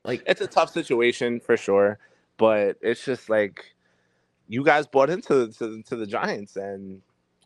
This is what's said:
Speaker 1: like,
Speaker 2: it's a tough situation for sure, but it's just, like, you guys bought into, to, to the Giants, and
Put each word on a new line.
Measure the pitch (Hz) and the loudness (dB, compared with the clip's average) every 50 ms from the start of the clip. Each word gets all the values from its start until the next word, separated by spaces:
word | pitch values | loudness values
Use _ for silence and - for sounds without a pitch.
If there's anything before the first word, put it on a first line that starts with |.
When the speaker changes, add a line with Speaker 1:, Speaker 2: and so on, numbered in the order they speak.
| - | -8
Speaker 1:
like, | 110 127 117 - | -8 -6 -6 0
Speaker 2:
it's | - 185 - 202 | -2 -2 -2 -2
a | |
tough | 180 - - 165 160 | -2 0 0 0 0
situation | - 170 160 - 135 117 117 120 117 - 127 120 120 117 | -2 -6 -4 -2 0 2 2 2 0 0 -2 -4 -4 -4
for | - - 120 | 0 0 0
sure, | 110 - - 98 98 101 101 107 - _ _ _ _ _ _ _ | 0 2 2 2 4 4 2 0 -2 _ _ _ _ _ _ _
but | - 110 110 110 107 104 98 90 - - | 0 2 2 4 4 2 0 -2 -2 -4
it's | 107 117 - - | -4 -4 -4 -4
just, | - 131 120 - - | -8 -8 -6 -4 -2
like, | 110 107 104 98 90 - - _ _ _ _ _ _ _ _ _ _ _ _ _ _ _ _ | 0 0 0 -2 -4 -12 -20 _ _ _ _ _ _ _ _ _ _ _ _ _ _ _ _
you | - 107 123 139 | -8 -6 -2 2
guys | 160 147 151 143 | 4 4 2 2
bought | - - 135 139 139 | 0 2 2 4 4
into, | 170 196 - - 151 135 120 113 110 | 2 -2 -2 0 2 2 2 0 -4
to, | - 120 113 110 110 110 | -8 -10 -10 -10 -12 -14
to | - 135 | -12 -10
the | 117 110 | -10 -8
Giants, | 101 104 113 - 202 190 117 101 101 - | -6 -6 -6 -4 -4 -6 -8 -10 -12 -12
and | 98 98 98 101 98 98 95 95 95 _ _ _ _ _ _ _ _ - | -12 -10 -10 -10 -12 -12 -16 -18 -18 _ _ _ _ _ _ _ _ -10